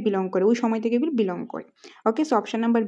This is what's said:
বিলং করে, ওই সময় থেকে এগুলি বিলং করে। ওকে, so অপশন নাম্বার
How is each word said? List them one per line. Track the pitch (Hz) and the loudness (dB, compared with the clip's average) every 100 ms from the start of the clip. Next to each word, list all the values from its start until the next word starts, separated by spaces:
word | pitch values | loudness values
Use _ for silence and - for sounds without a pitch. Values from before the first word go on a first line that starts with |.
| 214 | 2
বিলং | 196 185 | 0 0
করে, | 190 196 | 2 2
ওই | 233 | 2
সময় | 233 226 | 0 0
থেকে | 226 240 | 0 0
এগুলি | 320 254 | 0 0
বিলং | 190 175 160 | -2 -2 -8
করে। | - - _ - - 214 | -12 -14 _ -20 -6 -2
ওকে, | 220 214 | 0 2
so | 226 | 0
অপশন | 208 220 | 0 -2
নাম্বার | 233 233 | 2 2